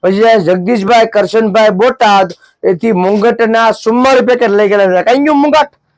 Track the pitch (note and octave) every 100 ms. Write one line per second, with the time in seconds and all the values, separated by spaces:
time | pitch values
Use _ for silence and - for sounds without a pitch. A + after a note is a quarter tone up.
0 | F#3 G3 A3+ A3 D#3+ F#3 F3+ A#3+ G3 A#3
1 | A3+ G#3 G3 A3+ A3 A3 G#3+ F#3 B3 B3+
2 | A3 G3 F#3+ - _ _ A3+ E3+ A3+ F#3
3 | F#3 G#3 A#3 A#3 A3+ A3+ A3+ G#3+ A3 A#3+
4 | C4+ B3+ A#3+ B3 A3+ G3+ G3+ G#3 F#3+ F3+
5 | G3 C4 D4 C#4+ D4 D4+ C#4+ _ _